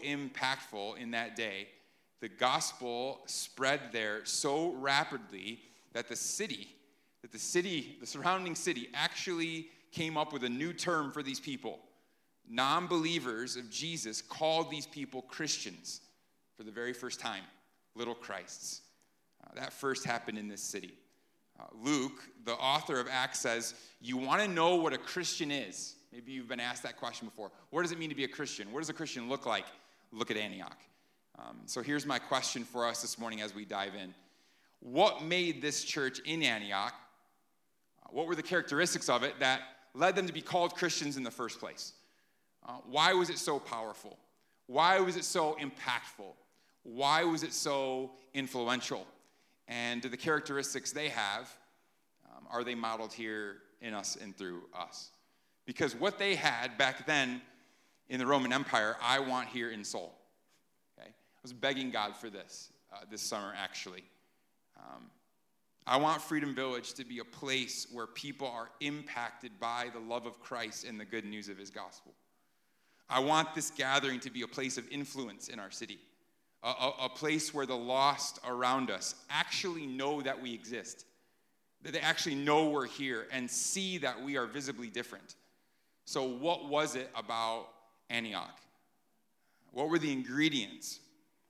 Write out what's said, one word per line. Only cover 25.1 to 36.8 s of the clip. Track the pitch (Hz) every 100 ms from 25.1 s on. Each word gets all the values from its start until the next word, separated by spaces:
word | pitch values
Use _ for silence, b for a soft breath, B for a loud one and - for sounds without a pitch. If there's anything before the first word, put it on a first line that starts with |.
| 180 165 - 151
is?" | 143 101 - - - _
Maybe | 120 120
you've | 131 117
been | 120
asked | 120 123
that | 127 -
question | 117 - 110
before. | - 101 - B
"What | 160
does | 175
it | 170
mean | 160
to | 135
be |
a | 131
Christian? | - 139 - 101
What | 135
does | 156
a |
Christian | 151 147 127 117
look | 135 123
like?" | 101 92 - B B B
Look | 110 117
at | 107
Antioch. | 104 98 82 - - b b b b -
Um, | - 117 107
so | 127
here's | 117 147 139
my | 123
question | - 131 - 127
for | 117 120 117
us | 113
this | 117 -
morning | 113 110
as | 107 101
we | 101
dive | 101 101 98
in. | 92 - b b b b b b
What | 123 135 202 147
made | 160 180 175 139
this | 147 143
church | - 156 131 -
in | 151 160
Antioch, | 139 110 104 98